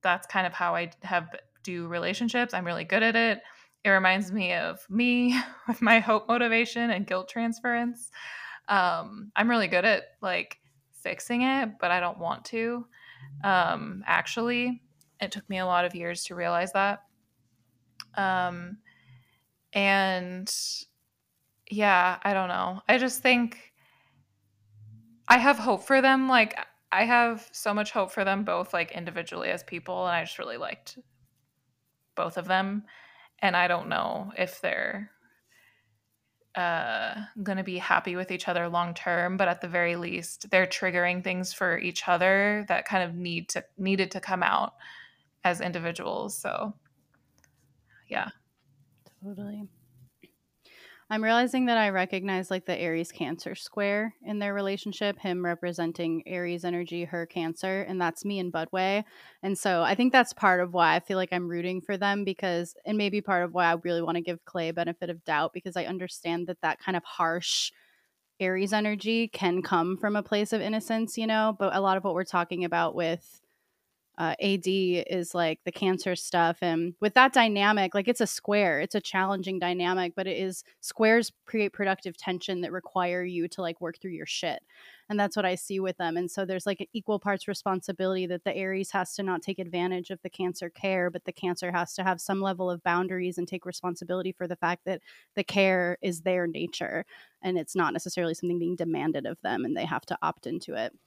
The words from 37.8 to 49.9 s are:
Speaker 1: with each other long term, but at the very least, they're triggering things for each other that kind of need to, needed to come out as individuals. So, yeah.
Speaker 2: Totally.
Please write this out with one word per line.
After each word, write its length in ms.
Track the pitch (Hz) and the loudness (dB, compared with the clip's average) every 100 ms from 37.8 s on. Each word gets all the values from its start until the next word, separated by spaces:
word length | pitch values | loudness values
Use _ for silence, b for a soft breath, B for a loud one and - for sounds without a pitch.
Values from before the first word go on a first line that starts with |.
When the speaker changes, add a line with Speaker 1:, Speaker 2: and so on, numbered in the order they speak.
| - 180 190 180 | 2 2 2 -4
Speaker 1:
with 160 | 185 | -4
each 160 | 180 - | -4 -2
other 200 | 175 170 | 0 0
long 260 | 170 175 | 0 0
term, 420 | 170 - 175 175 185 | -2 -2 0 0 2
but 100 | 185 | 2
at 140 | 175 | 2
the 80 | 180 | -2
very 260 | 175 170 | 2 2
least, 560 | 170 175 180 165 - 208 | 0 -4 -6 -8 -12 2
they're 160 | 185 185 | 4 4
triggering 560 | - 185 175 175 180 | 0 0 2 2 0
things 300 | 185 180 185 | -2 -4 -4
for 260 | - 180 170 | -2 0 0
each 300 | 175 175 - | -2 -4 0
other 560 | 175 185 196 202 208 202 | 4 6 6 4 2 0
that 180 | 180 | -2
kind 200 | - 196 | 0 0
of 100 | 175 | 0
need 360 | 170 175 170 170 | -4 -4 -4 -4
to, 140 | - - - | -6 -8 -4
needed 340 | 190 196 185 | 0 2 2
to 80 | - | -2
come 220 | - 185 | -4 0
out 320 | 175 - - - B B B B B _ | 2 2 0 -6 B B B B B _
as 160 | 185 175 | -2 0
individuals. 760 | 180 175 170 170 - - - - | -4 -4 -6 -6 -6 -6 -6 -6
So, 380 | - - 208 - _ _ _ _ _ _ _ _ _ _ _ b _ | -6 -4 -6 -8 _ _ _ _ _ _ _ _ _ _ _ b _
yeah. 220 | - - - _ _ _ _ _ _ _ _ | -4 -4 -10 _ _ _ _ _ _ _ _
Speaker 2:
Totally. 460 | 190 196 202 208 202 _ _ | -16 -12 -12 -12 -14 _ _